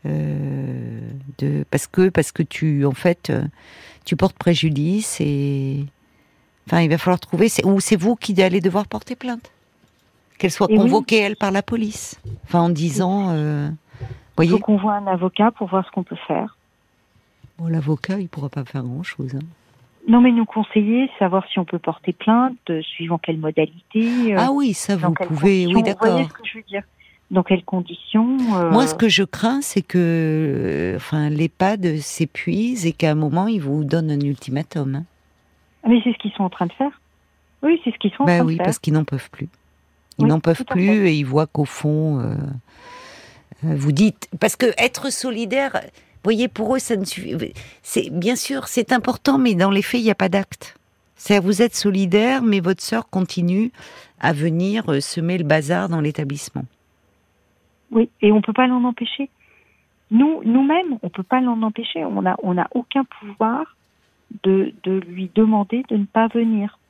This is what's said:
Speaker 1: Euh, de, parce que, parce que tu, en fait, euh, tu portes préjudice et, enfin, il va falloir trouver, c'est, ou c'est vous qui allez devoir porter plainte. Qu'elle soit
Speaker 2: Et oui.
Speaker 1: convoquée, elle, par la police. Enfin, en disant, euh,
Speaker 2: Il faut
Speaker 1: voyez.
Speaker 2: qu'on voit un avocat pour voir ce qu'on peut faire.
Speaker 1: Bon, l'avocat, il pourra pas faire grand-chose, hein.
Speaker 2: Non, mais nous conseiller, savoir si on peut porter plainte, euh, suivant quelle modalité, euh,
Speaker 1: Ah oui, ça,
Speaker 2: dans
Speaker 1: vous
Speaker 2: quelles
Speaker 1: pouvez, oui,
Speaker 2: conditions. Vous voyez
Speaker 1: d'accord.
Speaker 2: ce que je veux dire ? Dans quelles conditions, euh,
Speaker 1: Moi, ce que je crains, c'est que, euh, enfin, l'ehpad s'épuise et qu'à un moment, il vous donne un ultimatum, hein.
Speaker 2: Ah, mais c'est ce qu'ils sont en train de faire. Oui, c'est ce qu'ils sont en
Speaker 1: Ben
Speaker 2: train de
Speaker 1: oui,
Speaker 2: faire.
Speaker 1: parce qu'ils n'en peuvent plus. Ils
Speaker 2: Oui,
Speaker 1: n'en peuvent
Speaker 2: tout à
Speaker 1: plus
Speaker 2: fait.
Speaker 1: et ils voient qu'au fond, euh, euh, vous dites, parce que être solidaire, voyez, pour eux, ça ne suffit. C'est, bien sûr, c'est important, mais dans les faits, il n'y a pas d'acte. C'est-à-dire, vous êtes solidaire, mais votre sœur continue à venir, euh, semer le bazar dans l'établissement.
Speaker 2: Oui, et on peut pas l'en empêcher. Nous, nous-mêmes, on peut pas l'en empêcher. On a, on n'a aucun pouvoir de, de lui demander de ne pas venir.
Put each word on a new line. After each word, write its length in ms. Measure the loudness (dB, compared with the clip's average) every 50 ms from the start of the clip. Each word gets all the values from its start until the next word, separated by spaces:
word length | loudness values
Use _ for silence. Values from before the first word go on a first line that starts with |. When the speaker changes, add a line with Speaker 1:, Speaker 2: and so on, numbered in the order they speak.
| -4
Speaker 1:
Euh, 920 | -4 -4 -2 -2 -4 -4 -4 -4 -4 -4 -6 -6 -6 -8 -8 -8 -10 -10 -10 -12 -12 -12 -14 -14 -16 -8 -4
de, 260 | -4 -2 -2 -2 -4 _
parce 200 | -4 -4 -4 -2
que, 220 | 2 2 2 4
parce 200 | 4 2 0 0
que 140 | -2 -4 -4
tu, 400 | -4 -4 -4 -2 0 0 2 2
en 60 | 0
fait, 380 | -2 0 0 0 0 _ _ -4
euh, 120 | -4 -2 -2 -4 -8 _ -20 -20 -20 -20 -20 -20 -20 _ _
tu 100 | -4 0
portes 220 | 0 0 0 0 _
préjudice 800 | 0 0 2 2 2 0 0 0 0 0 0 -2 -2 -4 -4 -4
et, 640 | -2 -2 0 -2 -2 -2 -2 -2 -4 -4 -4 -6 -8 -8 _ _ _ _ _ _ _ _ _ _ _ _ _ _ _ 0
enfin, 120 | 2 2
il 80 | 4 4
va 80 | 2 0
falloir 200 | 2 0 0 0
trouver, 300 | -2 -6 0 2 2 2
c'est, 160 | 2 2 2
ou 140 | 2 2 2
c'est 160 | 2 2 0
vous 180 | 2 2 0 0
qui 260 | 0 -2 -2 2 2
allez 200 | 4 4 2 2
devoir 260 | 0 2 0 0 -4
porter 300 | -4 -8 -12 -10 -12 -14
plainte. 340 | _ -8 -8 -8 -8 -12 -20 _ _ _ _ _ _ _ _ _ _ _ _ _ _ _ _ _ _
Qu'elle 120 | -2 -2
soit 160 | 2 2 2 4
Speaker 2:
Et 40 | 4
oui. 40 | 4
Speaker 1:
convoquée, 400 | 6 6 4 2 2 2 2 2
elle, 180 | 2 0 -2
par 140 | -2 -2 0
la 120 | 0 -2
police. 580 | -2 -2 -4 -4 -4 -4 -6 -10 -14 -14 -16 -16 _ -14 -14 -14 -10
Enfin, 160 | 0 2 2
en 80 | 2 2
disant, 640 | 2 0 0 -2 0 0 0 0 0 0 0 0
euh, 380 | -2 -2 -2 -2 -2 -2 -4 -6
Speaker 2:
Il 360 | -8 -10 _ _ -16 -16 -14
faut 0 | -14 -14 -18 _ _ _
Speaker 1:
voyez. 240 | 2 4 4 4 2
Speaker 2:
qu'on 160 | 4 2 2
voit 180 | 2 2 0 -2
un 120 | -2 0 -2
avocat 420 | -2 0 0 -2 _ 4 2 2
pour 160 | 2 0 -6 -2
voir 160 | 0 -2 -2
ce 60 | -2
qu'on 140 | -6 -8 -6
peut 120 | -6 -10 -14 -6 -4
faire. 280 | -4 -4 -4 -6 -10 _ _ _ _ _ _ _ _ _ _ _ _ _ _ _ _ _ -20 -20 _ -8
Speaker 1:
Bon, 80 | -4 -2
l'avocat, 500 | -2 -2 0 -2 -2 -4 -2 -4 -4 -4
il 80 | -4 -8
pourra 200 | -8 -10 -10 -8
pas 160 | -8 -8 -10
faire 200 | -8 -8 -8 -8
grand-chose, 500 | -6 -8 -8 -10 -10 -10 -8 -8 -8 -6
hein. 100 | -8 -10 -12 -18 _ _ _ _ _ _ _ _ _ 2 4
Speaker 2:
Non, 120 | 6 6
mais 100 | 8 6
nous 140 | 6 4 0
conseiller, 680 | 0 -2 -4 -4 0 0 0 2 2 0 0 0 -2 -2 -2
savoir 260 | -2 0 0 0 -2 -2
si 80 | -4 -4
on 60 | -4
peut 160 | -4 -6 -6
porter 320 | -6 -6 -8 -4 -6 -6
plainte, 420 | -6 _ 2 2 4 4 2 0 -2 -8 _ -6
euh, 100 | -6 -4
suivant 360 | -6 -8 -10 -10 -4 -4 -4 -4
quelle 200 | -2 -4 -4 -4
modalité, 960 | -4 -2 0 0 -2 -2 -4 -18 _ _ -2 0 0 0 0 0 0 2 2
euh, 20 | 2
Speaker 1:
Ah 140 | 2 2
oui, 200 | 2 2 0 0
ça, 220 | 0 -2 -2 -2 -2
Speaker 2:
dans 120 | 0 0 0
Speaker 1:
vous 60 | 0
Speaker 2:
quelles 120 | 0 -2
Speaker 1:
pouvez, 400 | -4 -2 2 4 4 4 4 2
oui, 60 | 4
Speaker 2:
conditions. 220 | 4 4 2 2 0
Vous 120 | 2 2
voyez 160 | 2 4 2
Speaker 1:
d'accord. 140 | 0 -2 -6 -14
Speaker 2:
ce 40 |
que 60 | -16 -14
je 100 | -14 -14
veux 60 | -16 _
dire ? 140 | -10 -10 -10 _ _ _ _ -20 _ _ _ _
Dans 100 | 0 0
quelles 220 | 2 2 0 0 0
conditions, 720 | -4 -4 -4 -4 -6 -12 -16 -14 -2 2 2 2 2 2 0 0 0 2
euh, 160 | 2 2 4
Speaker 1:
Moi, 160 | 4 4 4
ce 80 | 2 2
que 140 | 2 2 2
je 160 | 4 2 0
crains, 360 | 0 -2 -2 -2 0 0 0
c'est 200 | -4 -2 -2 -2
que, 160 | -4 _ 0 2
euh, 960 | 2 2 2 2 2 2 0 0 0 0 -2 -2 -2 -2 -2 -2 -2 -2 -4
enfin, 320 | -4 -6 -4 -2 -2 0 0
l'ehpad 680 | 0 0 -2 -2 _ _ 0 0 0 0 -2 -2 -2
s'épuise 880 | -2 -6 -8 -4 -4 -4 -4 _ -8 -4 -2 -2 0 -2 -2 -2 -2 -2
et 60 | -2
qu'à 180 | 0 _ 2 2
un 40 | 2
moment, 320 | 2 0 0 0 0 0 0
il 120 | 0 -2
vous 220 | -2 -2 -2 -2
donne 300 | 0 0 0 0 0 0
un 80 | -2 0
ultimatum, 760 | -2 -2 -4 -6 -6 -6 -4 -6 -6 _ -6 -6 -4 -4 -4
hein. 100 | -6 -8 _ _ _ _ _ _ _ _ _ _ _ _ _ _ _
Speaker 2:
Ah, 60 | 2 2
mais 120 | 2 4 4
c'est 80 | 0
ce 60 | -4 -2
qu'ils 140 | -6 -8 -4
sont 100 | -2 -2
en 60 | -2
train 160 | -2 -2 -4
de 60 | -4 -2
faire. 180 | -4 -4 -4 -4 _ _ _ _ _ _ _ _ _ _ _ _ _ 0
Oui, 160 | 2 2 2
c'est 80 | 0 -4
ce 60 | -6 -2
qu'ils 140 | -4 -4
sont 100 | 0 2
en 40 | 2
Speaker 1:
Ben 100 | 4 4
Speaker 2:
train 80 | 4 4
de 40 | 2
Speaker 1:
oui, 60 | 0 0
Speaker 2:
faire. 60 | 0
Speaker 1:
parce 120 | 0 -2 -2
qu'ils 140 | -2 0
n'en 100 | 2 2
peuvent 280 | 0 -2 -6 -8 -8 -12
plus. 180 | -12 -12 -12 -12 _ _ _ _ _ _ _ _ _ _ _ _ -2 2
Ils 40 | 2
Speaker 2:
Oui, 40 | 4
Speaker 1:
n'en 80 | 4 4
peuvent 180 | 2 0 0 0
Speaker 2:
tout 80 | -2 -2
à 40 | 0
Speaker 1:
plus 120 | 2 4
Speaker 2:
fait. 240 | 4 4 4 4 2
Speaker 1:
et 40 | 2 2
ils 60 | 0
voient 220 | 0 2 0 0 0
qu'au 160 | _ -2 -2
fond, 560 | -2 -4 -4 -2 0 0 0 0 0 0 -2
euh, 140 | -2 -2 -4 -4 -6 -6 -8 -12 _ _ _ -20 -20 -20 -20 -20 -20 -20 -20 -20 -20 -20 -20 -20 _ _ -14 _ -4
euh, 100 | -2 -2
vous 140 | 0 0 0
dites, 380 | 4 4 4 2 2 _ -14 _ -4 0
parce 160 | 0 0 2
que 120 | _ 0 0 2 2
être 320 | 0 -2 -2 -4 -8 -6
solidaire, 680 | -6 -4 -6 -6 -4 -4 -4 -2 -2 -2 -2 -2 -4 -6 -8 -8 _ -20 _ _ _ -6
voyez, 240 | _ 0 2 2 0 -2
pour 280 | -2 -4 -2 0 0
eux, 20 | -2
ça 180 | 0 -2 -4
ne 80 | -4 -4
suffit. 320 | -6 -8 -10 -10 -8 -6 -6 -6 -8 -10 -16 -20 -20 -20 _
C'est, 260 | _ -4 -4 -4 -2 -2
bien 260 | -4 -2 -2 -2 -2
sûr, 320 | -2 -4 -6 -6 -8 -8 -4
c'est 240 | -2 -2 0 0
important, 440 | 0 0 0 -2 -6 -2 _ 0 2
mais 180 | 4 2 2 4
dans 160 | 4 2 4
les 120 | 2 2
faits, 180 | 0 0 -2 0
il 40 | 2
n'y 60 | 2
a 20 | 2
pas 120 | _ 0 0
d'acte. 480 | 0 0 -2 _ -10 -20 -20 -20 -20 _ _ _ _ _ _ _ _
C'est-à-dire, 280 | _ 0 2 2 2 4
vous 160 | 2 2 2
êtes 140 | 2 0 0
solidaire, 680 | -2 -2 0 2 2 0 2 4 2 4 2 0 2
mais 180 | 2 2 2 2
votre 220 | 2 0 -2 -2
sœur 260 | -4 -4 -4 -4 -4 _
continue 600 | -2 -4 -2 -2 -2 -2 0 0 2 0 0 -2 _ -10 -20 -20 -20 -20 -20 _ _ _
à 120 | 0 0
venir, 520 | 0 0 0 0 0 0 0 0 -2 -2 -2 0
euh, 80 | 0 -2
semer 380 | -2 -4 -6 -4 -2 -2 -2 -2
le 60 | -2
bazar 440 | 0 -2 -2 0 0 -2 -2 -2 -2
dans 120 | -2 -2
l'établissement. 640 | -2 -2 -4 -4 -6 -6 -8 -10 -12 -12 _ -10 -10 -10 _ _ _ _ _ _ _ _ _ _ _ _ _ _ _ _ _ _ _ _ _ _ _ _
Speaker 2:
Oui, 160 | 2 2 2 2 _ _
et 120 | 4 4
on 80 | 6 4
peut 100 | 4 2
pas 140 | 0 2 2
l'en 160 | 2 2 2
empêcher. 480 | 0 0 -2 -4 -8 -8 -6 -8 -8 -10 _ _ _ _ _ _ _ _ _ _ _ _ _ _ _ _
Nous, 300 | 4 4 4 4 2 0 0
nous-mêmes, 540 | 2 4 4 4 4 2 2 0 -2 -4 -6
on 60 | -6 -8
peut 140 | -8 -8
pas 180 | -4 _ 0 2
l'en 220 | 2 2 0 0
empêcher. 420 | 0 -2 -2 -4 -8 -8 -6 -6 -6
On 220 | -4 -2 0 0
a, 80 | 0 -2 -2
on 120 | -2 -2 0
n'a 120 | 0 0 -2 -4
aucun 300 | -6 -6 _ -2 -2 -2
pouvoir 720 | -2 -8 -18 -16 -16 -4 _ -2 -2 0 -4 -6 -8 _ _ _ _ _ _ _ _ _ _ _ _ -16 -4
de, 320 | 0 2 2 2 2 0 -4 -8
de 100 | -4 -2 -2 -2 -4 -6
lui 220 | -10 -10 -10 -2 _
demander 480 | 2 4 4 4 2 0 0 -2 -4 -4 -2
de 80 | -2
ne 80 | -2 -2
pas 220 | 0 _ 2 2
venir. 540 | 2 2 0 0 2 0 0 -2 -4 _ _ _